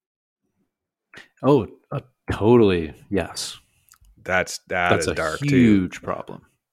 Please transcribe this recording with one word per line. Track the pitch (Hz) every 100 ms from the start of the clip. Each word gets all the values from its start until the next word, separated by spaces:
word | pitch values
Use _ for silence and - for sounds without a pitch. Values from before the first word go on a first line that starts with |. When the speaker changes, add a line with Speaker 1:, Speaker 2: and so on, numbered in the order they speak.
| _ _ _ _ _ _ _ _ _ _ _ - - _
Speaker 1:
Oh, | 127 143 101 - _
uh, | 143 - _ -
totally, | 95 101 120 104 90 80 - -
yes. | 95 85 - - - _ _ _ _ _ _
Speaker 2:
That's, | - 92 87 - -
that | 95 87
Speaker 1:
That's | 98 80
Speaker 2:
is |
Speaker 1:
a |
Speaker 2:
dark, | 80 80 78
too. | 143
Speaker 1:
huge | 135 120 101 90 -
problem. | - - - - _ _ _